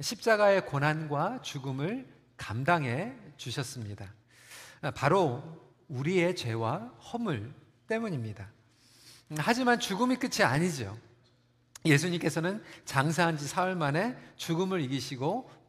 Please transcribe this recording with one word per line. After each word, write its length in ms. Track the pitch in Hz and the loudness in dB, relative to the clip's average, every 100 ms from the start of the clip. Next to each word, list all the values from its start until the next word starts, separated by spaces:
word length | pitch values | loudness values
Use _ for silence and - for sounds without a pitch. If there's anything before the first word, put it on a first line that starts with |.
십자가의 640 | 147 233 226 214 208 196 - | -8 -2 2 6 6 6 2
고난과 760 | 143 143 151 156 143 175 254 | 0 2 0 -2 -2 -2 -4
죽음을 640 | - 143 135 131 156 247 254 - _ - | -8 -8 -6 -4 -4 -4 -8 -20 _ -16
감당해 800 | - 107 139 175 135 123 214 269 180 - | -8 -2 2 2 2 -2 -4 -8 -18 -14
주셨습니다. 760 | 127 120 131 127 107 101 98 - _ _ - - - - | -8 -6 -6 -8 -10 -10 -14 -18 _ _ -20 -20 -20 -8
아, 100 | 151 | -8
바로 720 | - 139 190 165 120 - - - _ - | 0 4 6 4 0 -8 -18 -20 _ -12
우리의 460 | 127 143 185 170 180 | -6 0 2 2 0
죄와 440 | 117 113 113 156 | -4 -2 -2 -2
허물 760 | 240 - - 233 226 127 110 - - _ - | -6 -14 -10 -6 -4 -4 -6 -14 -20 _ -6
때문입니다. 640 | 220 226 151 110 104 98 - _ _ _ _ - - _ | -4 -2 -4 -6 -8 -14 -18 _ _ _ _ -20 -20 _
음, 60 | 156 | -2
하지만 400 | 190 240 247 240 | 0 2 4 2
죽음이 380 | - 190 247 247 | 0 0 2 2
끝이 260 | 240 - | 0 4
아니죠. 540 | 170 135 180 147 101 107 - _ _ _ _ _ _ - 160 | 4 6 2 0 -6 -8 -16 _ _ _ _ _ _ -2 4
예수님께서는 760 | 143 175 170 - 165 165 214 - - | 6 4 0 0 0 -2 -2 -8 -16
장사한 540 | - 135 143 156 170 160 | -4 0 2 2 2 2
지 100 | 139 | -4
사흘 260 | - 185 185 | 0 0 2
만에 400 | 147 147 226 254 - - | 0 2 0 -4 -14 -12
죽음을 460 | - 165 190 185 | -2 0 0 0
이기시고 680 | 131 135 - 123 139 220 - - | 0 -2 -4 -4 -2 -2 -6 -16